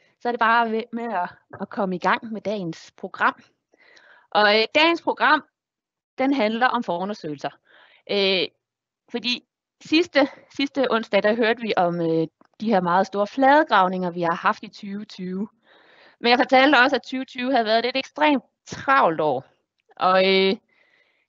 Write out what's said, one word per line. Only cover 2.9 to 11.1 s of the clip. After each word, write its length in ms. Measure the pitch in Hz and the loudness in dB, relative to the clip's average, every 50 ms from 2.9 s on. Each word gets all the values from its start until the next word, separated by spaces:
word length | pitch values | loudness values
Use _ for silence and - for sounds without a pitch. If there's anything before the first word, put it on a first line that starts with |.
| _ | _
program. 440 | - - 190 - - 208 254 - _ - _ _ _ _ _ _ _ _ _ _ _ _ _ - _ _ _ | -16 -16 -12 -6 -2 -2 -2 -2 _ -14 _ _ _ _ _ _ _ _ _ _ _ _ _ -20 _ _ _
Og, 280 | - 208 214 202 208 220 | 0 2 4 4 4 2
øh, 60 | 220 - - | 2 2 2
dagens 260 | 294 311 339 339 320 | 2 2 2 2 0
program, 420 | - 208 214 - 220 269 311 294 - _ _ _ _ _ _ _ _ _ _ _ _ _ _ | -2 -4 -2 0 2 2 2 0 -2 _ _ _ _ _ _ _ _ _ _ _ _ _ _
den 160 | - 262 269 285 | -4 -2 -2 0
handler 340 | - 208 214 226 226 254 | 0 -2 -2 0 0 0
om 160 | 247 - 247 233 | 0 0 -2 -4
forundersøgelser. 640 | - 175 175 185 202 202 - - 156 147 139 - 139 - _ _ _ _ _ _ _ _ _ _ - | -4 -6 -6 -6 -8 -10 -10 -10 -12 -10 -8 -10 -12 -12 _ _ _ _ _ _ _ _ _ _ -4
Øh, 360 | 202 202 196 190 196 180 143 - _ _ _ _ _ _ _ _ _ _ _ _ | -2 0 2 2 2 0 -2 -4 _ _ _ _ _ _ _ _ _ _ _ _
fordi 320 | - 240 190 247 240 - _ _ _ _ _ _ _ _ - | -10 -8 -4 -6 -6 -6 _ _ _ _ _ _ _ _ -6
sidste, 440 | - 302 330 359 - - 277 277 - - - _ _ - | 0 0 0 0 2 2 0 0 0 -2 -14 _ _ -8
sidste 360 | - 277 - - 277 254 - | -6 -6 -4 -2 -2 -2 0
onsdag, 320 | 226 220 226 - | 0 -2 -2 0